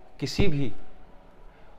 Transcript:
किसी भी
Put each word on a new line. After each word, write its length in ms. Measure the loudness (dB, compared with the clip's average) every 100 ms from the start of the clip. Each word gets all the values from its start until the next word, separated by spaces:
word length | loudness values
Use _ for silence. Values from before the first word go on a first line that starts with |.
| -20 -14
किसी 280 | -12 2 4
भी 240 | 4 0 -2 -4 -12 -20 -20 -20 -20 -20 -20 -20